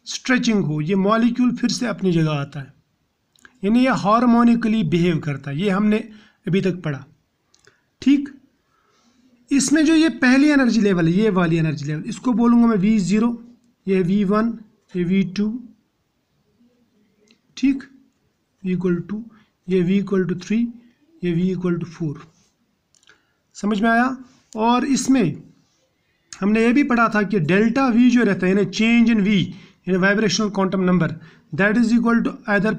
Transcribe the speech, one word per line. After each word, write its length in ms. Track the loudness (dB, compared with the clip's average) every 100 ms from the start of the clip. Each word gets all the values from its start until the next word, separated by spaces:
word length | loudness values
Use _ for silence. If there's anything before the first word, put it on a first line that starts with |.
| -14
स्ट्रेचिंग 580 | -8 -2 0 0 0
हो, 180 | 0 -4
ये 140 | -2 0
मॉलिक्यूल 600 | 0 2 0 0 -2 -2
फिर 140 | -4
से 180 | -4 -6
अपनी 240 | -4 -2
जगह 200 | 0 0
आता 280 | -2 -6 -12
है, 140 | -16 _ _ _ _ _ _ _ -20 _
यानी 160 | 0 2
ये 120 | 2 0
हार्मोनिकली 880 | 0 2 4 4 4 4 2 0
बिहेव 360 | 0 0 2 0
करता 320 | -4 -8 -8
है। 80 | -4
ये 100 | -2
हमने 400 | 0 0 0 -4 -16 -20 _ -2
अभी 140 | 0
तक 200 | 0 -4
पढ़ा, 240 | -8 -10 -12 _ _ _ _ _ _ _ _ _
ठीक। 280 | 0 0 0 -12 _ _ _ _ _ _ _ _ _ _ -4
इसमें 340 | -2 2 2 4
जो 80 |
ये 160 | 4 2
पहली 400 | 2 2 4 4
एनर्जी 320 | 4 2 2
लेवल 260 | 2 2 2
है, 60 |
ये 160 | 2 0
वाली 280 | 0 0 0
एनर्जी 280 | -2 -4 -6
लेवल, 180 | -8 -8
इसको 240 | -6 -2
बोलूँगा 340 | 2 4 4 4
मैं 100 | 2
वी 200 | 2 0
ज़ीरो, 440 | 0 0 0 -4 -12 -20 _ _ -4
ये 140 | -2
वी 220 | 0 0
वन, 340 | 0 0 -2 -4 -14 _ _ -6
ये 80 |
वी 200 | -2 0
टू, 360 | 0 -2 -4 -6 -12 _ _ _ _ _ _ _ _ _ _ _ _ _ _ _ _ _ _ -4
ठीक, 260 | -2 -2 -8 _ _ _ _ _ _ _
V 80 | -6
equal 240 | -4 -2 -4 -6
to, 80 | -12 -12 -20 _ _ -4
ये 140 | 0
V 140 | 0 0
equal 240 | 0 -2 -2
to 100 | -4
three, 300 | -4 -4 -4 -8 -20 _ _ _
ये 100 | -4
V 100 | -2 -2
equal 240 | -2 -4 -4
to 60 | -6
four। 280 | -8 -8 -10 -16 _ _ _ _ _ _ _ _ _ _ _ _
समझ 280 | -8 -4 -2
में 80 | 0
आया? 280 | 2 0 -4 -14 _ _ -4
और 300 | -2 0 0
इसमें 580 | -2 0 0 0 -4 -14 _ _ _ _ _ _ _ _ -6
हमने 220 | -2 2
ये 120 | 2
भी 100 | 2
पढ़ा 240 | 2 0 0 0
था 60 |
कि 160 | -2 -2
डेल्टा 480 | 0 2 2 0 0
V 200 | 4 4
जो 140 | 4
रहता 240 | 2 0 0
है, 80 | 0
यानी 100 | -2
change 480 | 0 2 4 4 2
in 80 | 2
V, 80 | 0 -2 -8 -20 _ -4
यानी 120 | 0
vibrational 520 | 0 0 0 -2 -2
quantum 340 | -2 -2 0 0
number, 180 | 0 0 -6 -16 -20 _ -2
that 220 | 0 2
is 160 | 2
equal 300 | 2 2 0
to 100 | -2 -6 -4
either 260 | -2 0